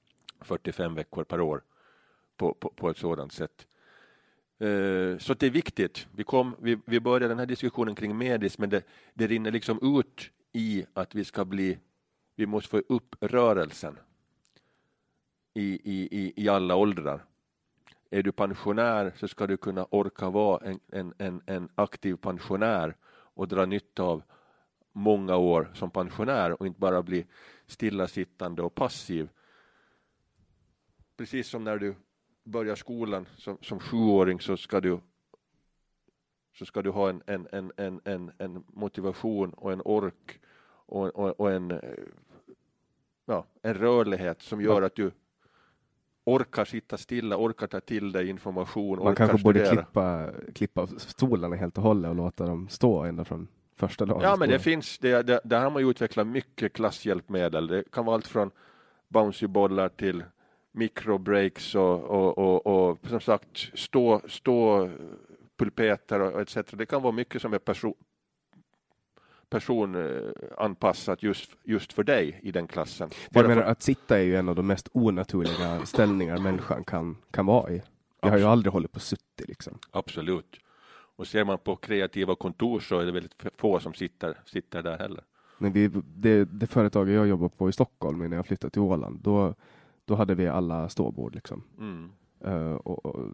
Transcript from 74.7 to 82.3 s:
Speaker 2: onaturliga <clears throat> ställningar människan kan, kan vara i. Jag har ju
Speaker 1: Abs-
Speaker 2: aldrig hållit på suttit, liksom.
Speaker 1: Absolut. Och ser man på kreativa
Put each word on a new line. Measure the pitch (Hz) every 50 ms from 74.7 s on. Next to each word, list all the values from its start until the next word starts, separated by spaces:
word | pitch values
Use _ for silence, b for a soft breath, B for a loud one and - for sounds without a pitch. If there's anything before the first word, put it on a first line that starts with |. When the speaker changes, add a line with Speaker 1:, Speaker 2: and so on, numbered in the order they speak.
| 98 95 - - -
Speaker 2:
onaturliga | 127 117 110 98 90 95 - - 95 85 82 85 85 90 87 85 85
<clears throat> | -
ställningar | - - - 110 104 101 95 90 82 85 87
människan | 95 95 95 92 - - - - -
kan, | - - 85 82 85 85 - - _
kan | - - 98
vara | 98 110 123 - - 87
i. | 87 - - _ _ _ _ _ _
Jag | - 101
har | 104 101
ju | 101
Speaker 1:
Abs- | 104
Speaker 2:
aldrig | 113 120 104 95 90
hållit | 95 80 80 -
på | -
suttit, | - - - - _ _ _ - - -
liksom. | - - - - - - - -
Speaker 1:
Absolut. | - 92 98 - - 85 78 85 92 82 - _ - - b b b b b b b b b b b
Och | - -
ser | - - 110 107
man | 101 98 92
på | - - 95
kreativa | - - - 110 98 95 92 - 101 95 92